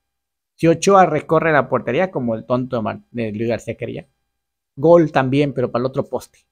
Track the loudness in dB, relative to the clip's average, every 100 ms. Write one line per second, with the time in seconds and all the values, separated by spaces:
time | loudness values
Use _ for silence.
0 | _ _ _ _ _ _ 0 2 4 4
1 | 4 0 0 0 2 2 0 -2 -2 -2
2 | -2 -4 -4 -6 -4 -4 -4 -6 -6 -8
3 | _ -8 -6 -4 -4 -4 -6 -10 -10 -10
4 | -16 _ _ _ _ _ _ -2 4 6
5 | 4 0 0 0 0 -2 -4 -2 -4 -4
6 | -6 -10 -12 _ _